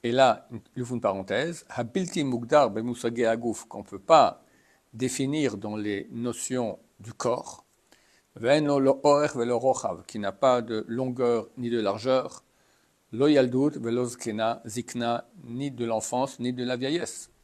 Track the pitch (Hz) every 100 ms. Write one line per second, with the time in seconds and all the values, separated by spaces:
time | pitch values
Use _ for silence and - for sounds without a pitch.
0 | 117 123 127 107 - 113 _ - 123 123
1 | 104 95 92 101 156 170 - - 117 190
2 | 175 - 139 120 117 151 127 104 117 117
3 | 120 117 113 113 120 107 - 107 98 98
4 | - 160 113 - _ _ _ _ _ 113
5 | 127 - 135 151 135 104 107 107 104 101
6 | - 117 120 117 - 127 113 - _ _
7 | 107 - 151 - - - _ _ _ _
8 | _ _ _ - 117 147 147 143 135 135
9 | 147 143 151 135 120 120 107 101 104 87
10 | - 107 101 95 135 123 113 110 - 117
11 | 131 123 123 117 110 - 120 117 104 101
12 | 120 131 131 - _ _ _ _ _ _
13 | _ 113 143 151 123 127 147 147 113 120
14 | 123 - - 107 113 - 113 120 117 123
15 | 117 117 - 196 127 120 143 123 117 110
16 | - 123 135 - 120 127 123 127 131 165
17 | - - - _